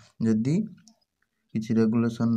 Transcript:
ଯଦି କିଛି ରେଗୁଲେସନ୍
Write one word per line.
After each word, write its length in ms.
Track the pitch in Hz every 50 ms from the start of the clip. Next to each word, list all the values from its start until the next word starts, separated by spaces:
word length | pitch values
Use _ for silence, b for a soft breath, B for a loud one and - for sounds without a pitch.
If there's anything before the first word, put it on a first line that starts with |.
| B B B -
ଯଦି 340 | 113 113 110 107 113 135 160 208 - - - - - - _ _ _ _ _ _ _ _ _ _ _ _ -
କିଛି 180 | 113 110 - 113
ରେଗୁଲେସନ୍ 600 | 113 113 110 117 117 117 117 117 - 117 117 117